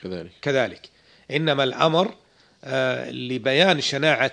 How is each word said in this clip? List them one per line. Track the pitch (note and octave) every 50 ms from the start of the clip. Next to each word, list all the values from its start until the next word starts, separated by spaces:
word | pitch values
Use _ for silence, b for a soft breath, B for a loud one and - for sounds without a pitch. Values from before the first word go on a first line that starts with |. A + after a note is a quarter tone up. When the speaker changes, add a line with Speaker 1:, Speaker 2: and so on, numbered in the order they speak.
Speaker 1:
كذلك. | - F#2 F#2 F2 E2 F2+ - _
Speaker 2:
كذلك. | - C#3+ C3+ C3 A#2 F#2+ - - - - b b b b b b b b
إنما | C#3 D3 D#3+ D3+ C#3 C#3 C3+
الأمر، | B2+ B2 C3 D3+ E3 D#3 E3+ G3 A3+ - - b b b b b b b b -
آه، | C3+ C3 C3+ C3 B2+ B2 B2+ B2 B2
لبيان | B2 B2+ B2 B2 B2+ B2 G#2+ C3 C3+ D3 F3+ G3 F3 C#3+
شناعة | - - C#3+ C3+ D3+ D#3 C#3+ A2+ C3 C3+